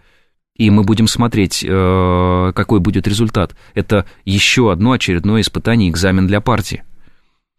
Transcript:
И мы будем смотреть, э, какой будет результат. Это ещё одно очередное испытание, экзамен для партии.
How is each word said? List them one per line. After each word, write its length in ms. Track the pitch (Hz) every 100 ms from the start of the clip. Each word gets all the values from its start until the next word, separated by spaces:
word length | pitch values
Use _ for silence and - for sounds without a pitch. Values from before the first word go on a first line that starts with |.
| _ _ _ _ _
И 160 | - 110
мы 140 | 104
будем 240 | 104 110 110
смотреть, 560 | - 117 110 92 - -
э, 840 | 95 92 92 92 90 90 90 92
какой 240 | 92 101 107
будет 300 | 95 95 104
результат. 480 | 101 110 113 82 - -
Это 320 | - 98 104 92 -
ещё 440 | - 101 - - 113
одно 240 | 87 113
очередное 480 | 123 - 87 95 110
испытание, 500 | 98 - - 117 92
экзамен 380 | 82 95 95 92
для 120 | 101
партии. 440 | 131 107 - - - - - - _ _ _